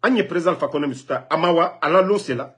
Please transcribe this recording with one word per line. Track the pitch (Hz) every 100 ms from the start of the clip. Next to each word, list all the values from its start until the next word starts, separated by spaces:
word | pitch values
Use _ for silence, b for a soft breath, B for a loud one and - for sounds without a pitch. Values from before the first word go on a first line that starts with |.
Anye | 220 254
présent | 190 175 170 170
fa | 139
kondema | 151 147
suta. | 127 - 127 -
Amawa, | 156 175 165 180 -
ala | 151 180
lo | 190 202
se | 202
la. | 123 139